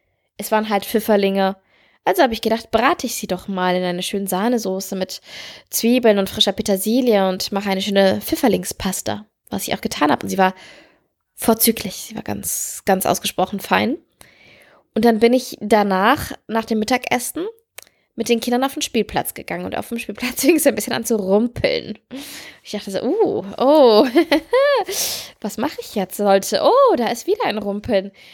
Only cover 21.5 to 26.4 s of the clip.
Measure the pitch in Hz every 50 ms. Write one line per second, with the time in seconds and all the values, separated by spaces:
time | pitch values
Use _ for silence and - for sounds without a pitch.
21.5 | 240 - - - 78 80 - - 220 - _ _ 240 269 285 - - - - -
22.5 | - - _ - - 208 - 208 196 - - 233 339 453 427 311 - 214 185 196
23.5 | 190 - - 262 302 311 277 240 214 208 247 254 226 302 330 - 294 311 320 -
24.5 | - 508 554 571 571 480 381 - 403 - - - - - - - - _ - 208
25.5 | - - 214 302 - - 453 - - 220 190 185 - - 208 202 196 196